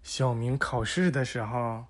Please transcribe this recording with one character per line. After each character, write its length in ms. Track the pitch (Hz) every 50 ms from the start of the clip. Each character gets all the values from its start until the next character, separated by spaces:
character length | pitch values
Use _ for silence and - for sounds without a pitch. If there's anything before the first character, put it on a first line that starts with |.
| -
小 280 | - - - 135 127 120
明 240 | 113 117 123 131
考 280 | 139 - - - 123 110
试 260 | 98 - 180 185 180
的 140 | 135 139 127
时 180 | 117 - 123 110
候 440 | 107 120 123 120 117 113 113 120 -